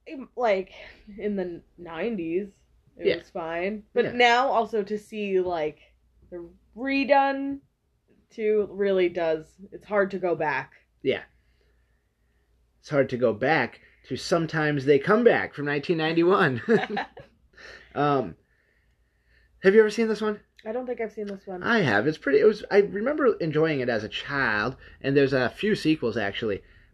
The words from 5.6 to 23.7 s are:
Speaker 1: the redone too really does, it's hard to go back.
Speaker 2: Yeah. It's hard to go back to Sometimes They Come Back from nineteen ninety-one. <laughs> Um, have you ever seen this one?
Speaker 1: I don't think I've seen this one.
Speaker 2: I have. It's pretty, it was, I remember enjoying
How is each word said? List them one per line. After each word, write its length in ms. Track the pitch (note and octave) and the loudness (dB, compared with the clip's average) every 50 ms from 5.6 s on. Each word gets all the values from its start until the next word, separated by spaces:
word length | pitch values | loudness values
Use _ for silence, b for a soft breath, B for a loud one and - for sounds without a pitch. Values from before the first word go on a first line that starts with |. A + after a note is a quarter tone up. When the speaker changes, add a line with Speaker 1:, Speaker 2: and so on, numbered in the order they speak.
| D3+ D3+ D3 _ - _ _ _ _ _ _ _ _ - | -4 -4 -6 _ -20 _ _ _ _ _ _ _ _ -16
Speaker 1:
the 180 | F3+ F3 E3+ E3+ - _ _ _ - | -16 -16 -16 -16 -20 _ _ _ -14
redone 840 | G#3 B3+ C4+ C4+ C#4 C4+ A3+ C#4 C#4 C#4 C#4 C4+ C4+ C#4 C#4 C#4 C#4 _ _ _ _ _ _ _ _ _ _ _ _ _ _ | -8 -4 -2 0 0 2 4 4 4 4 2 0 -4 -6 -6 -8 -10 _ _ _ _ _ _ _ _ _ _ _ _ _ _
too 360 | - A3+ A3 G#3+ G#3+ G#3 G3+ - | -10 -4 0 0 2 2 0 -2
really 380 | F3+ G3 G3+ G3 F#3+ F#3 F3+ F3 | -2 -2 0 2 2 2 2 0
does, 420 | E3+ F3+ E3+ D#3+ D#3+ D#3 D#3 _ _ _ G3 - | 0 0 0 0 -2 -2 -4 _ _ _ -20 -20
it's 140 | - F3 - | -20 -18 -10
hard 240 | - G#3 G3+ G3 G3 | -4 0 0 0 0
to 60 | G3+ F3+ | -2 -4
go 160 | F3 F3 E3 | -2 -2 -2
back. 360 | D3+ D#3+ D3+ C3+ C3 C3+ - _ _ _ _ _ _ | 0 -2 -2 -2 -4 -6 -8 _ _ _ _ _ _
Speaker 2:
Yeah. 200 | - B2+ A2 E2+ - _ _ _ _ _ _ _ _ _ _ _ _ _ _ _ _ _ _ _ _ _ _ _ _ _ _ _ _ _ _ _ | -2 -2 -2 -2 -4 _ _ _ _ _ _ _ _ _ _ _ _ _ _ _ _ _ _ _ _ _ _ _ _ _ _ _ _ _ _ _
It's 100 | _ - | _ -2
hard 220 | D3+ C#3 C3+ C3+ | 2 2 2 2
to 60 | B2+ A#2 | 0 0
go 160 | B2+ A2+ G#2+ | 0 0 0
back 460 | G2+ C3 C#3 - C3 A#2+ A2 - - b b b b b - | 0 0 0 2 2 0 -4 -6 -14 b b b b b -10
to 80 | C3+ | -10
Sometimes 680 | B2 - - F#3 E3+ E3 D#3 D#3+ D#3+ D3+ D3+ D3 C#3+ B2+ | -8 -2 -2 0 0 0 -2 -2 -2 0 0 -2 0 2
They 120 | C#3+ D3 C3+ | 4 4 4
Come 240 | - F3 G#3+ A#3 A#3+ | 4 4 2 4 6
Back 280 | G#3+ D#3+ A2 F#2 F2+ - | 4 4 4 0 -4 -8
from 120 | - C#3+ | -8 -6
nineteen 320 | D3 D3 D3 - - F3 D#3+ | -4 -4 -4 -2 -2 -2 -2
ninety-one. 640 | D#3+ D#3+ E3 E3 E3+ F3 G3 G3+ F#3 C#3+ B2+ A2+ - | 0 0 2 2 4 4 4 4 4 2 2 -2 0
<laughs> 400 | - A3+ - - - G#3 B3+ C4 - - - - - _ _ _ _ B B B B B B B B | 2 2 2 2 -2 -6 -8 -8 -10 -14 -20 -20 -20 _ _ _ _ B B B B B B B B
Um, 440 | B - D3 D3 C#3+ C3 A2+ E2+ D#2 _ _ _ _ _ _ _ _ _ _ _ _ _ _ _ _ _ _ _ _ _ _ _ _ - - | B 0 0 2 2 0 0 -4 -8 _ _ _ _ _ _ _ _ _ _ _ _ _ _ _ _ _ _ _ _ _ _ _ _ 2 2
have 100 | F#3+ G3+ | 6 6
you 60 | A3 | 6
ever 100 | G#3+ G#3+ | 6 6
seen 160 | G#3 A#3 A3+ A3 | 2 -2 -2 -2
this 120 | G#3+ - | -2 -2
one? 180 | G#3+ G#3+ G#3 G#3 _ _ _ - - | -2 -4 -6 -6 _ _ _ -18 -14
Speaker 1:
I 60 | A#3 | -10
don't 160 | A3 B3+ B3+ | -10 -8 -8
think 140 | B3 A#3+ A#3 | -8 -8 -8
I've 120 | A3+ G#3+ | -8 -10
seen 140 | - A3 G#3 | -8 -10 -10
this 180 | G3+ G3 G3 - | -10 -12 -14 -14
one. 180 | G3 F#3 F3+ | -14 -12 -6
Speaker 2:
I 180 | F3+ G3+ A#3 A3 | -2 0 2 2
have. 260 | F3 B2+ G2+ G#2 A#2 | 2 2 2 2 2
It's 120 | D3+ D#3 - | 0 -2 -2
pretty, 200 | - C#4 - - | -2 2 2 6
it 60 | - | 6
was, 200 | G#3+ G#3 - - - | 4 4 2 -4 2
I 80 | F3+ G3+ | 4 4
remember 560 | G3 F3+ F#3 G3+ A3+ C4+ D4+ D#4 C#4+ A#3 - - | 4 4 0 -4 -4 -2 -2 2 2 0 0 0
enjoying 420 | E3+ D#3+ C#3 D3+ D#3+ D#3+ | -4 -2 0 0 0 2